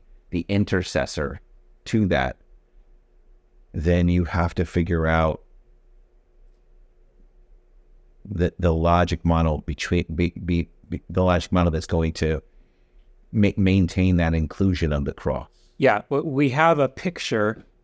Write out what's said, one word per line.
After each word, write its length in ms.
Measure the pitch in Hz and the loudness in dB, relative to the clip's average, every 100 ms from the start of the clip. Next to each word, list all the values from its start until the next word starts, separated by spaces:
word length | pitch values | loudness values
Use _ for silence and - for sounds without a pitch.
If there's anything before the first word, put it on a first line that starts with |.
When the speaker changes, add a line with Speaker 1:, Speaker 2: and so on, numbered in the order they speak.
| - - _ | -16 -20 _
Speaker 1:
the 140 | 87 - | -8 -2
intercessor 880 | 101 101 92 90 80 65 - 71 - - - _ _ - | -2 0 -2 -2 -4 -4 -4 -6 -8 -16 -20 _ _ -4
to 200 | 117 101 | 0 2
that, 300 | 71 64 - _ - _ - - - _ _ _ - _ _ _ | 0 -2 -6 _ -20 _ -20 -20 -20 _ _ _ -20 _ _ _
then 340 | - 78 87 87 | -4 0 2 4
you 160 | 87 85 | 2 0
have 280 | 87 85 - | -2 -2 -2
to 100 | 87 | -2
figure 420 | - 82 82 80 | -2 0 0 2
out 340 | 82 80 76 - - _ _ _ - _ _ _ _ - _ _ - - _ _ _ - _ _ - _ _ _ - _ _ 101 | 2 2 -2 -12 -20 _ _ _ -20 _ _ _ _ -20 _ _ -20 -20 _ _ _ -20 _ _ -20 _ _ _ -20 _ _ -10
the, 240 | 101 87 - | -2 -2 0
the 140 | 90 | 0
logic 500 | 80 82 85 87 78 85 | 2 4 4 2 0 0
model 340 | 82 82 76 | 2 2 -2
between, 460 | - 76 - 87 85 | -6 -8 -2 -2 -2
be, 180 | 82 87 - 87 | -2 -4 -4 -2
be, 240 | 85 82 - - | -2 -2 -10 -12
be, 120 | 87 - | -12 -6
the 140 | 87 | 0
logic 280 | 92 90 - | 2 2 2
model 200 | 92 85 | 2 2
that's 160 | 78 - | 0 -2
going 260 | 85 82 | -2 -2
to 280 | - 80 76 - - _ _ _ - _ _ _ | -2 -2 -2 -6 -20 _ _ _ -20 _ _ _
ma-, 180 | 113 101 - | 0 2 2
maintain 600 | 95 98 87 - 92 90 | 2 4 2 2 2 2
that 160 | 82 | 2
inclusion 600 | 80 78 - 98 87 80 | 0 -2 -2 -2 0 -2
of 120 | 73 69 | -2 -4
the 80 | |
cross. 340 | - - 69 - _ _ _ | -6 -6 -6 -8 _ _ _
Speaker 2:
Yeah, 240 | 131 104 - | 2 2 -2
w-, 140 | 139 | -4
we 260 | 160 135 143 | -2 0 0
have 280 | 131 165 160 | 2 2 2
a 100 | 135 | 0
picture, 800 | - 185 175 - 113 104 113 - _ | -2 -8 -8 -4 0 0 -2 -12 _